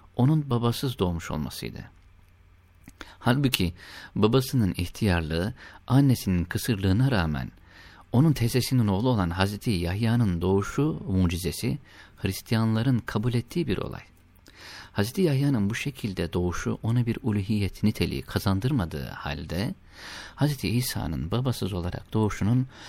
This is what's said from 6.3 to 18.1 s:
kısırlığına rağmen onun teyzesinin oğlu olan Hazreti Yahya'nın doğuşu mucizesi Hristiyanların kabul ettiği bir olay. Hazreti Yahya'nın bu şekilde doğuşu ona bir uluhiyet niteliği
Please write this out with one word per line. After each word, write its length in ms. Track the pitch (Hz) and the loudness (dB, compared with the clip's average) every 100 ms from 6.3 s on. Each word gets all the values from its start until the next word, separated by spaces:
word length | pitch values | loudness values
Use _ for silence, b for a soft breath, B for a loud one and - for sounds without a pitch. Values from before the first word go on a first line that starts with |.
| 90 | 0
kısırlığına 680 | 85 - - 101 98 98 135 | 0 -2 -2 0 2 4 4
rağmen 400 | 110 82 69 60 - B B B B B | 2 0 -2 -6 -12 B B B B B
onun 200 | - 165 | 4 4
teyzesinin 540 | 139 120 127 - 127 104 | 4 0 0 2 2 2
oğlu 220 | 95 127 | 2 2
olan 220 | 117 87 | 2 0
Hazreti 400 | 87 101 101 - | 0 -2 -2 -2
Yahya'nın 720 | 92 85 98 113 120 110 85 | 0 0 0 2 4 2 2
doğuşu 600 | 92 98 101 - 151 156 170 | 2 2 0 0 -2 -2 -2
mucizesi 680 | 95 87 87 82 - 120 - B B B B | 2 2 0 -4 -4 -4 -4 B B B B
Hristiyanların 840 | 98 95 - 113 113 110 123 120 | -6 -4 -2 0 2 2 2 0
kabul 360 | - 107 120 | 0 -2 0
ettiği 320 | 120 - 175 156 | -2 -2 -4 -2
bir 120 | 95 | -2
olay. 240 | - - - - - - - B B B B | -4 -8 -14 -20 -20 -20 -20 B B B B
Hazreti 300 | - 110 196 | -4 -2 2
Yahya'nın 480 | 175 135 143 127 98 | 2 2 2 2 0
bu 40 | |
şekilde 580 | 117 143 - 110 92 87 | -2 -6 -6 -6 -4 -2
doğuşu 460 | 92 90 87 117 110 | 0 -2 -2 -4 -4
ona 240 | 107 123 117 | 0 0 0
bir 120 | 107 | -2
uluhiyet 600 | - 104 98 107 98 - | -2 -2 0 0 -2 0
niteliği 400 | 104 - 87 | 0 0 -2